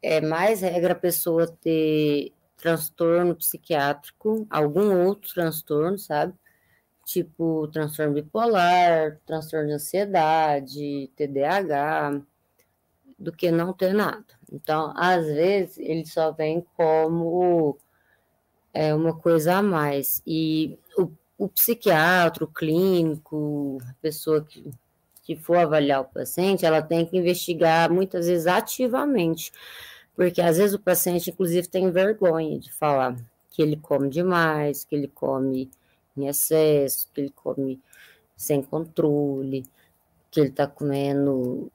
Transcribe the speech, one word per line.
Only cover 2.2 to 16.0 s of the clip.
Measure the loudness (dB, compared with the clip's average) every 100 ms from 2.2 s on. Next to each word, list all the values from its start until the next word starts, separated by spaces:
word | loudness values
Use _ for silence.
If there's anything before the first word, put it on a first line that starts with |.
| -4 _ _ _
transtorno | -2 -2 -2 _ 2 2 2 -2
psiquiátrico, | -6 -8 _ 0 0 -2 -8 _ -4 -4 -4
algum | -2 0 2 2 2
outro | 2 0 -8
transtorno, | -4 -4 -4 -4 -2 0 -4
sabe? | -4 -2 -2 -6 _ _ _ _ _ _
Tipo, | -8 -6 -6 _ -4 -2 -4
transtorno | -4 -6 -2 -2
bipolar, | -2 -4 -2 0 2 4 4 4 4 0 -4 _
transtorno | -8 -6 -4 -2
de |
ansiedade, | -4 -4 -4 0 2 4 2 2 0 -4 -10 -6 -6 -8 _
T | -4
D | 0
A | 0 0
H, | 0 -2 0 0 -2 -4 -8 _ _ _ _ _ _ _ _ -14
do | -12
que | -4 0
não | 0 0
ter | -2 0
nada. | 0 0 -4 -14 _ _
Então, | -16 -4 -2 -2 -2
às | 2 2 0
vezes, | 0 2 2 -2 -8
ele | -6 -6